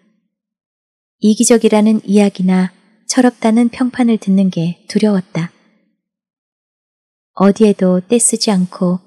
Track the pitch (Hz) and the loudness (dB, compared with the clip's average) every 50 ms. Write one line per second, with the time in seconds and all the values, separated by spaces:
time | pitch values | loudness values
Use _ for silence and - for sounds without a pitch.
0 | _ _ _ _ _ _ _ _ _ _ _ _ _ _ _ _ _ _ _ _ | _ _ _ _ _ _ _ _ _ _ _ _ _ _ _ _ _ _ _ _
1 | _ _ _ - - 214 220 - 240 - 247 226 220 220 220 214 214 220 220 214 | _ _ _ -4 0 0 0 2 2 2 2 4 2 2 2 2 2 2 0 0
2 | - - 196 208 202 202 - - 185 185 185 185 185 180 _ _ _ _ _ _ | -2 0 2 2 2 2 0 -2 -2 0 0 0 0 -2 _ _ _ _ _ _
3 | _ - - 262 247 247 240 - - 220 220 233 240 233 - - 262 247 - - | _ -6 -2 2 2 0 0 0 -2 0 0 2 0 0 -2 -4 -6 -6 -2 -2
4 | 247 233 226 208 - 196 190 196 196 185 - 175 160 175 175 _ _ - - 208 | 0 0 0 -2 -2 0 0 2 0 0 -2 -2 -4 -4 -6 _ _ -6 -4 0
5 | 214 214 202 185 180 _ - 165 165 175 _ _ _ _ _ _ _ _ _ _ | 0 0 0 -2 -4 _ -8 -8 -8 -8 _ _ _ _ _ _ _ _ _ _
6 | _ _ _ _ _ _ _ _ _ _ _ _ _ _ _ _ _ _ _ _ | _ _ _ _ _ _ _ _ _ _ _ _ _ _ _ _ _ _ _ _
7 | _ _ _ _ _ _ - - 190 202 190 - 220 208 196 - 190 180 180 180 | _ _ _ _ _ _ -4 0 2 2 2 2 2 0 2 0 0 0 0 0
8 | 180 - 240 233 - - - 220 - 226 202 185 180 180 - - 190 175 180 185 | -2 -2 -2 0 0 -2 -4 -2 -2 -2 -2 -2 -2 -4 -4 -4 -4 -4 -4 -4
9 | _ | _